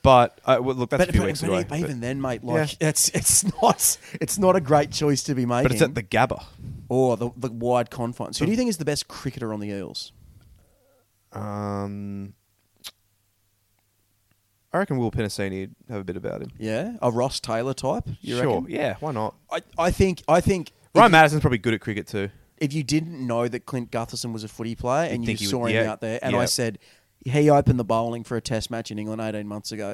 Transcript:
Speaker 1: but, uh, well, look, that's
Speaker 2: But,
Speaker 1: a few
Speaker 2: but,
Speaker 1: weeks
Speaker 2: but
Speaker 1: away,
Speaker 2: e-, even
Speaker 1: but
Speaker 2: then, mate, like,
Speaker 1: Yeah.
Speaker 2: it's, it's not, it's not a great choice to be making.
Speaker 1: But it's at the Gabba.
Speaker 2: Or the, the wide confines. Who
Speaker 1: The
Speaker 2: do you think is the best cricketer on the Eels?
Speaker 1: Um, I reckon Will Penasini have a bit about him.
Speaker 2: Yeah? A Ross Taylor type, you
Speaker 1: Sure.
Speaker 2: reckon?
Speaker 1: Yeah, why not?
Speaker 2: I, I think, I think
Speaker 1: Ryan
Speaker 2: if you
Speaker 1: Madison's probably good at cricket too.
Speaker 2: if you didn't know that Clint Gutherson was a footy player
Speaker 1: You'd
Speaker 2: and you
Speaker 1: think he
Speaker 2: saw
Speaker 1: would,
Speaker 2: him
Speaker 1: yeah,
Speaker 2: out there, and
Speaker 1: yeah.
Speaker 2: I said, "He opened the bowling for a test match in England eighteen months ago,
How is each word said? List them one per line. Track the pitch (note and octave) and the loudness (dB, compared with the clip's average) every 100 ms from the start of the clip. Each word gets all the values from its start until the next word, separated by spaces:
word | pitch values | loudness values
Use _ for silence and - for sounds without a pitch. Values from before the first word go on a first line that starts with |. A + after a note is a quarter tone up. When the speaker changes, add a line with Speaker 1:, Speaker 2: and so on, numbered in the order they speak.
Speaker 1:
but, | C#3 B2+ A#2+ - | 6 8 6 2
uh, | - B2+ | 2 2
well, | B2+ B2+ | 2 -2
look, | A#2+ | 0
that's | C#3 | 0
Speaker 2:
But, | F3+ | 2
Speaker 1:
a | |
few | - | 2
Speaker 2:
but, | G3 | 0
Speaker 1:
weeks | D3 | -2
Speaker 2:
but | D#3+ | 0
Speaker 1:
away, | F3+ | -2
Speaker 2:
e-, | G#2+ D3 | -2 -4
even | F3 | -4
Speaker 1:
but | B2+ | -4
Speaker 2:
then, | A#2+ C#3 | -6 -4
mate, | C3 A#2 | -4 -6
like, | B2 D#3 D3+ - | -2 0 0 -2
Speaker 1:
Yeah. | D#3 | 0
Speaker 2:
it's, | D3 - | 2 0
it's | - - - G3+ - | 0 2 2 2 2
not, | A#3 - - - - - | 2 4 0 -2 -8 -8
it's | D#3 - | -6 2
not | F#3+ F#3 | 4 4
a | |
great | C3+ D3 - | 4 4 2
choice | - D3+ C#3 | 0 0 0
to | - | 0
be | C3 A#2+ | -2 0
making. | A#2+ | 2
Speaker 1:
But | C3 | 2
it's | A#2 | 4
at | D3+ B2+ | 2 2
the | |
Gabba. | G2 A2 B2+ - - - - - - | 0 2 2 0 -10 -16 -14 -12 -2
Speaker 2:
Or | B2 C3 A2+ | 2 4 2
the, | A#2+ B2 | -2 -6
the | B2 | -8
wide | A2+ A#2+ B2 A#2 | -4 0 0 0
confines. | - A#2 B2 A2+ - | -4 -6 -6 -8 -2
Who | |
Speaker 1:
The | D3+ | 0
Speaker 2:
do | |
you | A3+ | 0
think | B3 | 0
is | F3 | -2
the | |
best | D3 C#3+ - | -2 -4 -6
cricketer | - C#3 B2+ A#2 | -10 -10 -6 -6
on | G#2+ | -6
the | G#2 | -6
Eels? | G2 F2+ - - - - - - - _ _ _ _ _ _ _ | -8 -8 -12 -16 -20 -20 -20 -20 -20 _ _ _ _ _ _ _
Speaker 1:
Um, | G#2 G#2 G2+ G#2 G2+ G2+ G2+ G2+ G2 G2 - _ _ _ _ - - _ _ _ _ _ _ _ _ _ _ _ _ _ _ _ _ _ | -10 -8 -6 -4 -4 -6 -8 -8 -10 -12 -16 _ _ _ _ -20 -20 _ _ _ _ _ _ _ _ _ _ _ _ _ _ _ _ _
I | E3+ | -4
reckon | G3 C3+ | -2 0
Will | A#2 | 0
Penasini | G#2+ G#2 - G2 F#2+ F#2+ - - | -2 -4 -4 -6 -6 -8 -12 -12
have | A2 | -10
a | |
bit | F#2 F#2 | -8 -8
about | G2 - | -6 -8
him. | - - | -10 -8
Speaker 2:
Yeah? | A2 A2 G3 A#3 | -6 -4 -6 -4
A | B2 | -2
Ross | A#2 C3 - | 0 -2 -4
Taylor | - A2+ C3 | -4 -4 -4
type, | C3 C3 F#3+ - - | -4 -4 -4 -6 -10
you | - A#2+ | -6 -2
Speaker 1:
Sure. | C3 G2 | 0 0
Speaker 2:
reckon? | - | -2
Speaker 1:
Yeah, | - B2 F#2+ | -4 -4 -4
why | D#3 | -6
not? | A#2+ A2 - - | -4 -6 -8 -8
Speaker 2:
I, | E3 - - | -8 -6 -2
I | E3+ | 0
think, | - F#3+ F3 - | 4 2 2 2
I | E3+ | 4
think | - F#3+ D3+ _ _ | 4 0 -2 _ _
Speaker 1:
Ryan | E3+ A3+ | 8 10
Speaker 2:
if | |
you | |
Speaker 1:
Madison's | E3 D#3 D3+ | 10 8 6
probably | D3 B2 | 2 2
good | A#2 | 0
at | A2 | -2
cricket | - G#2 - | -2 -6 -4
too. | G#2 G2+ - _ - | -4 -4 -6 _ -4
Speaker 2:
if | D3 | -4
you | D3+ | -2
didn't | B2+ D3+ E3 D#3 | -2 -2 -2 -6
know | B2+ A#2 A#2+ | -4 -2 -2
that | A#2+ - | -4 -6
Clint | C3 A#2 | -8 -6
Gutherson | A#2 A#2 A#2 A#2+ | -6 -6 -8 -8
was | A2+ | -8
a | G#2+ | -10
footy | - A2+ | -10 -8
player | A2+ B2 C3+ E3+ | -6 -2 0 0
Speaker 1:
You'd | |
Speaker 2:
and | A#2+ | -2
you | A#2 | -4
Speaker 1:
think | A2 | -2
he | G2+ | -2
Speaker 2:
saw | B2+ | -2
Speaker 1:
would, | A#2 | 0
Speaker 2:
him | A2 | 2
Speaker 1:
yeah, | A2 | 0
Speaker 2:
out | G#2+ | -2
there, | A2+ A#2 | -6 -4
and | C3 | -2
Speaker 1:
yeah. | B2 | 0
Speaker 2:
I | - | 0
said, | - A#2 G2+ _ _ _ _ | 0 -2 -4 _ _ _ _
"He | - C#3+ D3+ | 0 4 6
opened | C#3+ C3+ B2+ | 6 6 2
the | |
bowling | A2+ A2+ A#2 A#2 | 2 0 0 -4
for | A2 A#2 | -6 -6
a | |
test | - A2+ - | -2 -4 -4
match | A2+ A2+ | -8 -8
in | G#2+ | -8
England | G#2+ A2 | -6 -6
eighteen | A2 G#2+ G#2 | -4 -6 -8
months | G#2 - | -10 -10
ago, | A2 G2+ | -8 -8